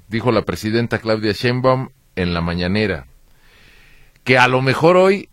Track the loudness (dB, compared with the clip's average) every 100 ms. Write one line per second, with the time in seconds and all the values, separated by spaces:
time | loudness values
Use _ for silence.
0 | -8 -4 0 0 0 -4 -2 -2 -2 -4
1 | -2 -2 -2 -2 -2 0 0 0 -4 -14
2 | _ -6 -4 -2 -4 -4 -2 -2 -2 -4
3 | -10 -20 _ _ _ _ -20 -20 -20 -20
4 | -20 _ 0 2 4 2 0 2 4 4
5 | 4 2 -4